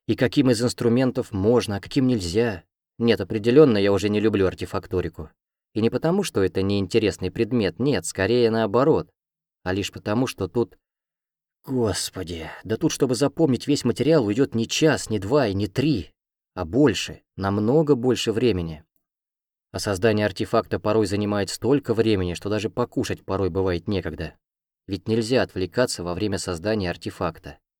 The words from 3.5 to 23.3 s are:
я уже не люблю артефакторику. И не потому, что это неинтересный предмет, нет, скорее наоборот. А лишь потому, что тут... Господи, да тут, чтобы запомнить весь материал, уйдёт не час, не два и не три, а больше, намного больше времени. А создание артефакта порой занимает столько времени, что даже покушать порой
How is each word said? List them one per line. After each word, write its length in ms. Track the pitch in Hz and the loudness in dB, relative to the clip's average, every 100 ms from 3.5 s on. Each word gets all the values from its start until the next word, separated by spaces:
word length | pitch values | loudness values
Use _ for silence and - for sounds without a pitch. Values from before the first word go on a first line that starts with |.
| 135 147 104 | 8 8 6
я 140 | 101 | 4
уже 180 | 98 104 | 2 2
не 100 | 104 | 2
люблю 280 | 107 104 92 | 2 2 2
артефакторику. 840 | - 92 95 - 90 82 - 78 _ _ _ _ | -2 -8 -8 -4 -4 -4 -8 -16 _ _ _ _
И 80 | 107 | 0
не 80 | 113 | 0
потому, 340 | 127 160 196 | 2 0 0
что 180 | 175 107 | 0 0
это 180 | 92 98 | 0 0
неинтересный 640 | 95 101 92 113 101 - 92 | 0 0 0 0 0 -2 -4
предмет, 480 | - 110 123 92 - | -2 -2 0 0 0
нет, 280 | 139 104 - | 0 0 -2
скорее 440 | - 95 123 113 | -2 0 2 2
наоборот. 600 | 113 107 113 160 107 - _ _ _ _ _ | 2 0 2 2 2 -2 _ _ _ _ _
А 100 | 90 | -4
лишь 180 | 95 98 | -4 -4
потому, 340 | 87 104 110 131 | -6 -4 -2 -2
что 220 | - 92 | -4 -4
тут... 300 | 120 117 _ _ _ _ _ _ _ _ _ | -2 -4 _ _ _ _ _ _ _ _ _
Господи, 840 | - 127 110 90 - 92 85 82 80 - | -6 -2 0 -2 -6 -8 -10 -10 -12 -12
да 120 | - 220 | -6 -2
тут, 160 | 156 | -2
чтобы 220 | - 127 | 0 0
запомнить 540 | 117 139 - 156 120 - | 0 0 0 0 0 0
весь 160 | 143 | -2
материал, 420 | 120 113 127 160 104 | 0 0 2 2 2
уйдёт 300 | 107 135 113 | 0 0 0
не 120 | 113 | -2
час, 440 | - 156 117 - | 2 2 2 -2
не 80 | 110 | -4
два 280 | 98 147 113 | 0 0 0
и 60 | |
не 140 | 95 104 | 0 -2
три, 440 | - 147 110 82 _ _ _ _ 90 | 0 0 0 -4 _ _ _ _ -10
а 100 | 82 | -4
больше, 560 | 113 147 87 - 76 _ - | 2 2 2 -6 -12 _ -6
намного 580 | 95 101 107 151 147 | -2 0 2 2 4
больше 380 | 127 127 110 117 | 2 2 0 0
времени. 520 | 107 123 92 82 78 - _ _ _ _ _ _ _ _ | 0 0 0 -4 -10 -18 _ _ _ _ _ _ _ _
А 60 | 92 | -6
создание 460 | - 92 113 104 104 | -4 0 2 2 0
артефакта 540 | - 107 113 - 98 | -2 -2 -2 -2 -4
порой 260 | 107 110 101 | 0 0 0
занимает 460 | 101 104 104 95 | 0 -2 -2 -4
столько 420 | - 110 143 131 | -4 0 0 0
времени, 400 | 107 110 101 90 | 0 2 2 -2
что 160 | 87 98 | -4 -4
даже 220 | 107 107 | -4 -4
покушать 520 | - 120 139 113 90 | -4 -4 -2 -4 -6
порой 280 | - | -4